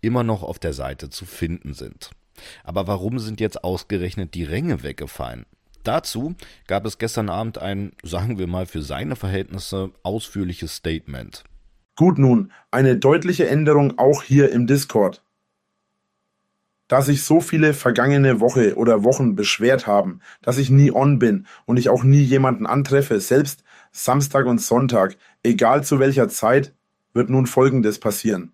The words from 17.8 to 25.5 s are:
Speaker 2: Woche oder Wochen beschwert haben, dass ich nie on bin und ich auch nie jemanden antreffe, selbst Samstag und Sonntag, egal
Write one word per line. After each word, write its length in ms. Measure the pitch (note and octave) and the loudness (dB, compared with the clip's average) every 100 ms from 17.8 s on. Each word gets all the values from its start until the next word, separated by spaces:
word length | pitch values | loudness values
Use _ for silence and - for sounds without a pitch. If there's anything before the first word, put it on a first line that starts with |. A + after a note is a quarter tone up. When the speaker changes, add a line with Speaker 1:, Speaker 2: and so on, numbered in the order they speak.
| B2+ A#2+ C#3 C#3+ C#3 A#2 | 0 2 2 4 4 4
Speaker 2:
Woche 360 | A#2 B2+ G#2+ - | 2 4 2 2
oder 280 | A#2 A2 | 2 4
Wochen 320 | G#2 C3 B2+ G2 | 4 2 0 0
beschwert 500 | G#2 - A2+ C3 - | -2 0 2 2 2
haben, 340 | G2+ F#2+ E2 - - | 0 0 -6 -18 -10
dass 160 | - B2+ | -4 -2
ich 140 | C3+ | 4
nie 200 | C3+ C#3+ | 6 6
on 280 | A2 C#3 C#3 | 4 2 2
bin 280 | A2+ G2+ - - - | 2 0 -4 -20 -2
und 100 | B2 | 0
ich 140 | B2 | 2
auch 120 | B2 | 2
nie 200 | B2+ C#3+ | 4 4
jemanden 440 | C#3 C3+ C3+ A2+ G#2+ | 4 2 2 0 -2
antreffe, 540 | C3+ C#3 C#3 C#3 A2 | -2 0 0 0 -2
selbst 420 | G2 C3 D3 - _ _ _ | 0 0 0 -6 _ _ _
Samstag 540 | - - C3 C#3 C#3 B2 | -10 -2 0 0 0 0
und 120 | A#2+ | 0
Sonntag, 600 | - A#2+ C3 A#2 F#2+ F#2+ _ _ | 0 0 2 0 0 -4 _ _
egal 420 | A#2 | -2